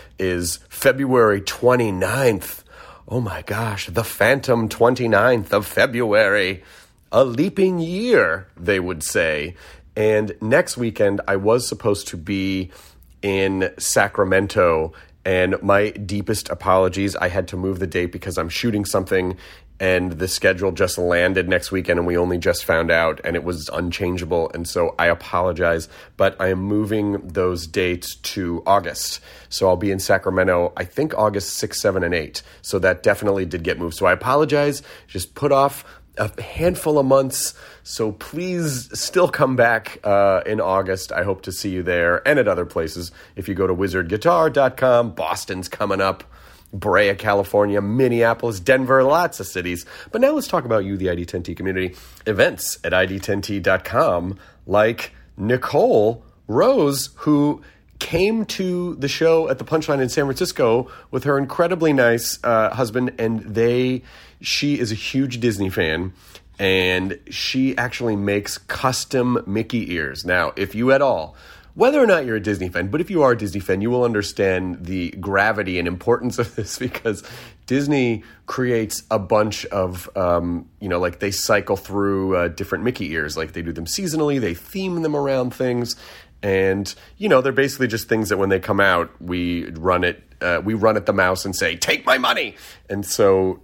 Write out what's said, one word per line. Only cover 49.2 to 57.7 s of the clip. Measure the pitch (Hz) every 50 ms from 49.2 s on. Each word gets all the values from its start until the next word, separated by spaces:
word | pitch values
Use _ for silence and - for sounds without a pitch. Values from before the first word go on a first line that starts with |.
| 175 165 - -
of | 95
cities. | - - 92 87 90 90 85 - - - - - -
But | - 226
now | 262 285
let's | 311 285 - -
talk | - 165 123
about | 113 110 107 95
you, | 98 101
the | 92 92 90
I | 87
D | 87 87
ten | - - 90
T | 82 87 82
community. | - 87 95 92 92 92 87 - - - - - - -
Events | 110 104 95 139 175 117 - - - - - -
at | 85 87
I | 92 95
D | 95 95
ten | 95 - - 101 101
T | 95 - 101 98
dot | 87 95 92 95 -
com, | - 101 127 165 135 90 87 87 92 92 - - - - _ -
like | - 95 104 107 113 113 - - - - - - - -
Nicole | - 98 110 127 127 - - - 151 214 262 185 113 104 110 120 - - - _ _ _ -
Rose, | 107 139 196 254 277 233 156 143 139 135 - - -
who | - - 156 151 143 147 147 151 - - -